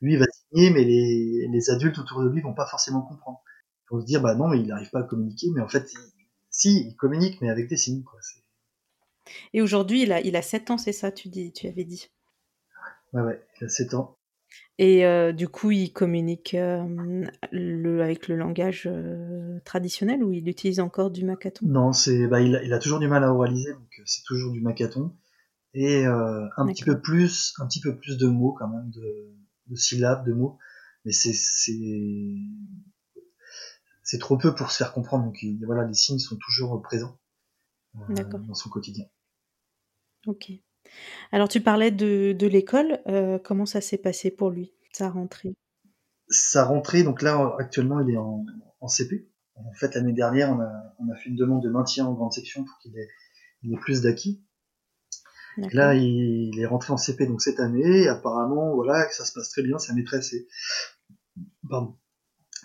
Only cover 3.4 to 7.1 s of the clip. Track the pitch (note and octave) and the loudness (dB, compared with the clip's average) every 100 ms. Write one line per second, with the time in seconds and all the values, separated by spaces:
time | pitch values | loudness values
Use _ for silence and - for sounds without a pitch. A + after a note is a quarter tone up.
3.4 | _ - _ _ - A#2+ A2+ D3 A#2+ A#2 | _ -20 _ _ -8 -6 0 2 2 2
4.4 | E3 C3 G#2+ G#2 - B2+ - A2+ A2 G#2+ | 2 2 0 -6 -6 -6 -4 -4 -4 -4
5.4 | F3 C#3+ G#2+ C#3 - - - _ _ _ | -4 -2 -2 -2 -4 -10 -20 _ _ _
6.4 | _ - G3+ G3 A2+ - C3+ | _ 2 4 4 2 -2 0